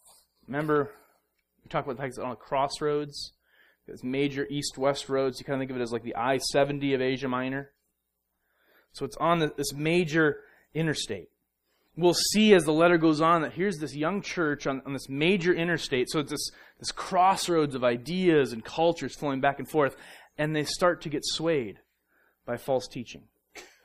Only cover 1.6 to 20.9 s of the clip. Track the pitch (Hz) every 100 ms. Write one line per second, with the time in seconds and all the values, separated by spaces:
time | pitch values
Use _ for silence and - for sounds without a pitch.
1.6 | - 160 143 - 135 - 127 117 - 139
2.6 | 139 - 151 147 147 - - - _ _
3.6 | _ _ - 101 127 135 143 139 139 143
4.6 | 139 135 139 139 - 135 135 127 - 135
5.6 | 135 127 117 117 117 117 123 135 - 143
6.6 | 143 143 139 131 127 131 135 127 131 135
7.6 | 139 _ _ _ _ _ _ _ _ _
8.6 | _ _ _ - 135 - 160 170 151 -
9.6 | 139 139 156 180 165 160 151 139 - _
10.6 | _ 151 160 139 - 98 - _ _ _
11.6 | _ _ _ - 175 165 - 202 214 185
12.6 | 151 156 175 170 165 151 160 170 135 151
13.6 | 202 156 147 139 156 196 - 180 151 143
14.6 | 147 135 135 135 - 139 165 202 170 165
15.6 | 170 160 - 127 123 160 139 143 - -
16.6 | - _ 117 - - 180 190 185 - 170
17.6 | 143 127 123 120 123 180 185 151 123 113
18.6 | - - 170 165 131 - 147 135 139 139
19.6 | 131 156 135 - - - - - 151 156
20.6 | 143 - 180